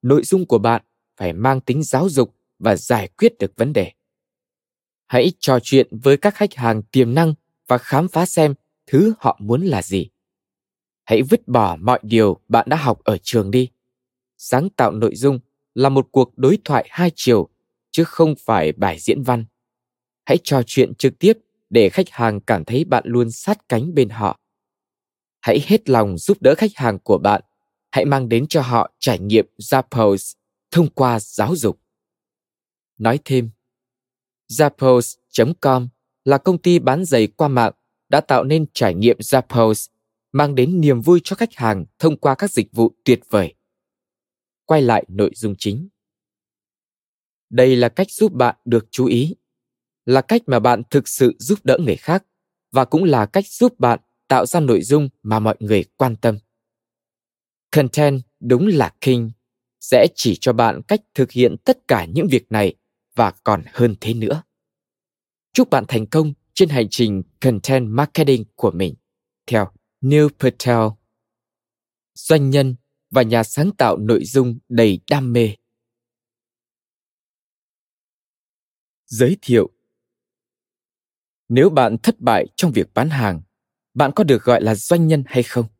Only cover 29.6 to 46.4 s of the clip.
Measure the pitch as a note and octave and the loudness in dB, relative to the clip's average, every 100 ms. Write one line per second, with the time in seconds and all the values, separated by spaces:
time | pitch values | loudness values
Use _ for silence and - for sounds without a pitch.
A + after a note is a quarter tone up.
29.6 | - C3+ - A#2+ G#2+ G2 - - _ _ | -4 -2 -2 0 2 0 -4 -20 _ _
30.6 | _ E3 D#3+ - C3 A#2 - - G#2+ F3 | _ 0 0 0 0 0 -6 -6 -4 -2
31.6 | A2 - _ _ _ _ _ _ _ _ | -4 -6 _ _ _ _ _ _ _ _
32.6 | _ _ _ _ A2 C#3 - C3 A#2 _ | _ _ _ _ -2 -2 0 -2 -2 _
33.6 | _ _ _ _ _ _ _ _ _ B2+ | _ _ _ _ _ _ _ _ _ 0
34.6 | D3 _ C3 B2 A#2+ - _ - A#2 E3+ | 0 _ 2 2 2 -12 _ 0 0 0
35.6 | C#3 C3 B2 _ _ _ C3+ C#3 - F3 | 0 0 -2 _ _ _ -2 0 0 0
36.6 | F3 F3 B2+ E3 F3+ B2 G#2+ - D3 B2+ | 2 2 2 -2 0 0 0 -2 -2 0
37.6 | A#2 - _ _ _ C#3+ - C3 C3 D#3+ | -2 -4 _ _ _ -2 2 -2 2 -2
38.6 | D3+ - A2 F2 A2+ - - C3+ - A#2+ | -2 -2 -2 2 2 0 0 -2 0 0
39.6 | A2+ A2 - _ _ _ _ C3+ D3 C3+ | 2 0 -6 _ _ _ _ -2 0 0
40.6 | C3 F3+ D3+ B2 A2 F3 - F#3+ A#3 - | 0 2 2 2 2 2 2 -6 -6 -2
41.6 | A2+ G2 - _ D#3+ D3+ C#3+ - G3+ - | -4 -4 -8 _ -2 0 -2 -2 -4 -4
42.6 | G#2 A2+ A2+ _ - A#2 _ G#2+ E2+ _ | -4 -2 -2 _ -2 -2 _ -2 -2 _
43.6 | _ _ _ _ _ _ _ _ _ _ | _ _ _ _ _ _ _ _ _ _
44.6 | - D#3 B2+ A2 - F#2+ G2+ - G#2+ F#2+ | -2 0 2 0 -2 -2 -2 -2 -8 -6
45.6 | G#2 A2 F#3+ _ _ _ _ _ | -6 -6 -10 _ _ _ _ _